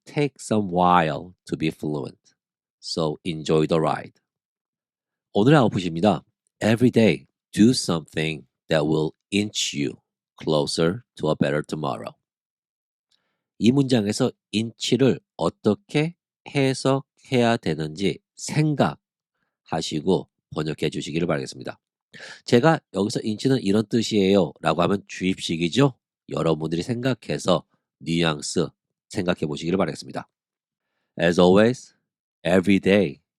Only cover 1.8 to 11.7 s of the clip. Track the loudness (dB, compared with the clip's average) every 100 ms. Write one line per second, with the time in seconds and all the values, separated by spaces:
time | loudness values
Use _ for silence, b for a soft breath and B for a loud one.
1.8 | -6 -6 -8 -14 _ _ _ _ _ _
2.8 | -10 -4 -4 -4 -8 -8 0 2 2 2
3.8 | 0 -4 -8 _ _ _ _ _ _ _
4.8 | _ _ _ _ _ 0 4 6 4 0
5.8 | -4 0 2 2 -4 _ _ _ 0 4
6.8 | 4 6 4 2 -6 _ _ 4 4 4
7.8 | -2 -4 -4 -6 -4 -6 -12 _ _ 0
8.8 | 2 0 -2 -6 _ -2 -2 -4 -6 -4
9.8 | -6 -6 _ _ _ _ -2 0 0 0
10.8 | -2 -2 -10 -8 -4 0 0 -2 -4